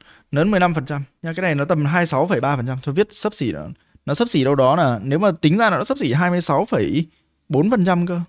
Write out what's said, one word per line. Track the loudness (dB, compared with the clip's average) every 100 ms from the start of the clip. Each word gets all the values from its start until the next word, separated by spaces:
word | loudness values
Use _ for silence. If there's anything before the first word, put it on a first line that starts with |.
| -20 -20 -6
Lớn | 0 2
mười | 2
lăm | 2
phần | 0 -4
trăm | -8 -10 _
nha, | -10 -4
cái |
này | -2 0
nó | 0
tầm | 0 2
hai | 0
mươi | 0
sáu | 0 0
phẩy | 0
ba | 0 -2
phần | -4
trăm. | -6
Thôi | -4 -2
viết | -2
xấp | -2 -6
xỉ | -4 -4
đó. | -4 -10 -16 _ _ -6
Nó |
xấp | -2 0
xỉ | 2
đâu | 2 4
đó | 4 4
là | 2 0
nếu | -2 0
mà | 0 2
tính | 2 2
ra | 2
nó | 0
xấp | -2 -2
xỉ | 0
hai | 0 0
mươi | 0
sáu | 0 0 0
phẩy | 0 0 -2 -4 _ _ _ -4
bốn | 0 2
phần | 2 2
trăm | 2 0
cơ. | -4